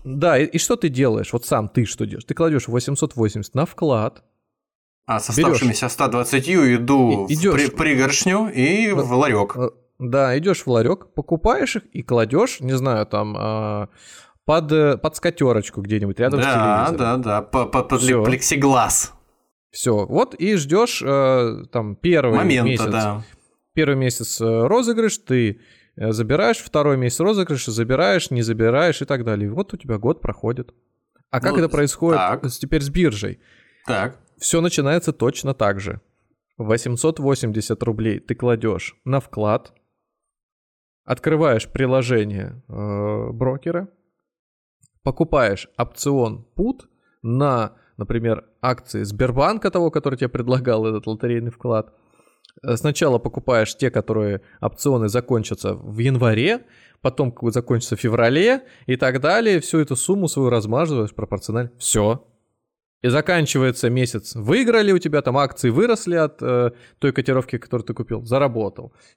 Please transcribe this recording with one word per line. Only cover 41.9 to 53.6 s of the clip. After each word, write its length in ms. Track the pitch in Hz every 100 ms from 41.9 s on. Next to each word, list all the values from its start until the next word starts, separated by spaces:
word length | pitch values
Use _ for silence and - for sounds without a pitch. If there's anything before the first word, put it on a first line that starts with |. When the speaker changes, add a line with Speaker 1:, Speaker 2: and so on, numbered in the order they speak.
| 131 123 117 104 98 92 123 -
Speaker 1:
э, 600 | 110 104 101 104 107 113
брокера, 560 | 117 131 139 165 175 196 _ _ _ _ _ _ _ _ _ _ _
покупаешь 680 | 135 - 160 147 110 98 - -
опцион 680 | 120 - 143 139 113 113 - -
PUT 240 | 226 269 - _ _ _
на, 520 | 117 127 143 123 107 _ _ -
например, 480 | 101 117 113 110 _ -
акции 420 | 127 123 - 107
Сбербанка, 680 | 101 104 127 120 160 220 190
того, 200 | 180 165
который 260 | 156 143 131
тебе 120 | 123
предлагал 560 | - 120 127 127 110 110
этот 220 | 107 110
лотерейный 440 | 107 120 117 117
вклад. 420 | - 123 110 - _ _ _ _ _ _ -
Э, 120 | - 120
сначала 420 | 151 139 156 120
покупаешь 560 | 127 - - 117